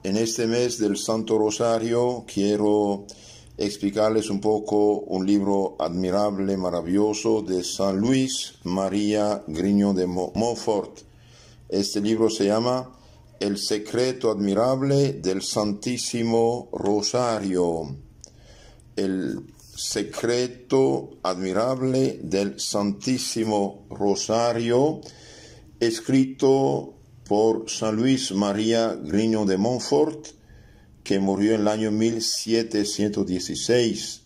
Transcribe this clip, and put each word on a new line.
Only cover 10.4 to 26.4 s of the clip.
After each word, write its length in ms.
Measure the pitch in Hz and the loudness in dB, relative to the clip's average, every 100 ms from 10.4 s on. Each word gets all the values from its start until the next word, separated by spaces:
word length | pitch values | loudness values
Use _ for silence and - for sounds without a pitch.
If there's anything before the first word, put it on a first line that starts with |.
| 117 117 - 104 80 - - - - - - - - | -2 -2 -2 -2 -4 -14 -20 -20 -20 -20 -20 -20 -4
Este 320 | 95 101 104 | -2 -2 -2
libro 280 | 101 110 110 | 0 2 2
se 160 | 110 | 2
llama 480 | 101 107 123 127 127 - - - - - | 2 2 2 -2 -4 -18 -20 -20 -20 -6
El 160 | 101 101 | -4 -2
secreto 720 | - 107 107 117 127 127 117 | -4 -4 -2 0 0 0 0
admirable 840 | 101 101 101 123 131 135 139 139 | 0 0 2 2 2 2 2 2
del 260 | - 92 95 | 0 -2 -2
Santísimo 1300 | - - 104 101 - 120 - 120 117 113 117 120 - | -2 -2 -2 -2 -4 -4 -4 -2 2 4 2 0 -6
Rosario. 1200 | - 101 104 104 123 123 110 98 90 87 82 76 69 - - - - - - - - - - | -4 0 0 0 0 0 -2 0 0 0 0 -6 -12 -16 -20 -20 -20 -20 -20 -20 -20 -10 -4
El 500 | 98 95 73 50 - - - - | -2 0 -2 -6 -10 -20 -20 -12
secreto 1400 | - 113 101 - 117 120 127 - - 135 135 135 - - | -6 -4 -4 -2 0 0 -2 -6 0 2 4 2 -6 -6
admirable 960 | 90 90 92 92 120 131 131 131 131 - | -4 -2 -2 0 0 0 0 2 0 -2
del 360 | 80 95 101 - | -2 -2 -2 -4
Santísimo 1300 | - 107 101 101 - 127 - 113 110 104 101 - - | -4 0 0 -2 -2 -2 -2 -2 0 0 0 -6 -16
Rosario, 1120 | - 101 92 - 110 120 117 117 120 147 156 - - - - - - - - | -2 0 0 0 0 2 0 2 2 2 -2 -12 -20 -20 -20 -20 -20 -20 -2
escrito 1160 | 117 113 - 131 131 131 | 0 0 2 2 2 2